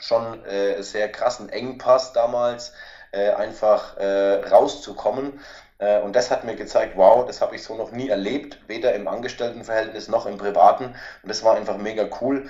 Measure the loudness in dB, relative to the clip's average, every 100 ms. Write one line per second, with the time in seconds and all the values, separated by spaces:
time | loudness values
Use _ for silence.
0 | -2 -2 -2 -10 -6 -2 -2 -2 -6 -4
1 | -4 0 -2 -2 -10 -8 -8 -4 2 2
2 | 2 0 0 0 -2 -4 -14 -18 -20 -20
3 | -10 -2 0 0 -2 0 4 4 2 -4
4 | 0 2 2 2 6 4 4 -2 -12 -4
5 | -2 -2 -6 -10 -20 -20 -20 _ 2 2
6 | 2 0 0 -2 -4 -8 0 0 0 6
7 | 8 8 4 -2 -4 -4 -12 -10 -8 -6
8 | -2 -2 -2 -4 -8 -20 -12 -2 0 0
9 | -4 -6 -8 -6 -6 -6 -4 -2 -2 -8
10 | -2 -2 -2 -6 -2 6 6 6 -4 -10
11 | -18 -18 -10 0 2 2 0 -6 -6 -4
12 | -4 -2 -2 -2 -6